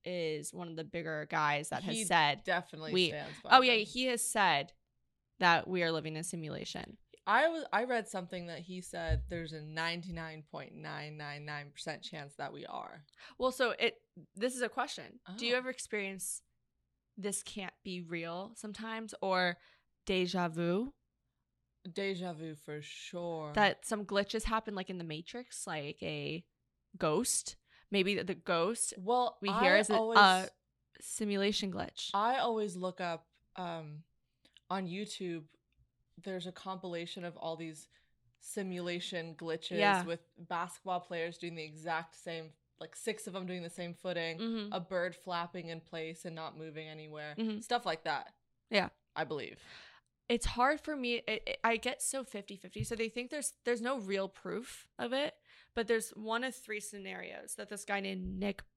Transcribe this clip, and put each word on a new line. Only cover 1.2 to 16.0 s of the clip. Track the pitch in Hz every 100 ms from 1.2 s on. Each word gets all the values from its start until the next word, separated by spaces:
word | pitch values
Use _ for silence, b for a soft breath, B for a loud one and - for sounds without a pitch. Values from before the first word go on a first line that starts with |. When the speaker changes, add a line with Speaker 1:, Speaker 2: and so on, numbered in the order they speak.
| 151
Speaker 1:
guys | 156 147 147 151
that | 131
has | 196
Speaker 2:
He | 226
Speaker 1:
said | 190 170 147 139
Speaker 2:
definitely | - 180 180 156 156
Speaker 1:
we | 185 170
Speaker 2:
stands | 147 147 -
by | -
Speaker 1:
Oh, | 262
yeah, | 254 226
Speaker 2:
them. | 214
Speaker 1:
he | 247 254
has | 233
said | - 214 185 143 - - _ _ _ _ _ -
that | 180 165 -
we | 185
are | 165
living | 160 160
in | 156
a |
simulation. | 175 170 156 - - - - - _ - -
Speaker 2:
I | 233 320
was, | 330 -
I | 202
read | 247 240 226
something | 190 180 180 175
that | 160
he | 170 180
said | 175 170 165 156 -
there's | 170 160
a | 156
ninety-nine | 151 160 165 170 175 165 160 156 151
point | 151 135
nine | 156 156 147 151 151
nine | 147 143
nine | 151 147 143
percent | - 160 151
chance | - 156 143 -
that | 143
we | 143 -
are. | - - 156 147 B B B
Speaker 1:
Well, | 254
so | 254 240 -
it, | 226 - _ - -
this | 190 247 254
is |
a | 233
question. | - 277 - 139 - - 202
Do | 233
you |
Speaker 2:
Oh. | 247
Speaker 1:
ever | 254
experience | 254 - 208